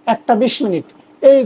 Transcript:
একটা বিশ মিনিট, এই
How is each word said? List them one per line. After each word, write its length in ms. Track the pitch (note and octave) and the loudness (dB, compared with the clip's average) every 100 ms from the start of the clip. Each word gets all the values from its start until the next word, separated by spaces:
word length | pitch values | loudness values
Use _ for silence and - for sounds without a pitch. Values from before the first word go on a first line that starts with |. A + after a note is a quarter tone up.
| - | -8
একটা 300 | A3+ - A3 | -6 -4 -2
বিশ 260 | A#3 - | -2 -4
মিনিট, 220 | A#3+ E3 - _ _ _ | -6 -6 -10 _ _ _
এই 220 | C4+ C4+ | 2 4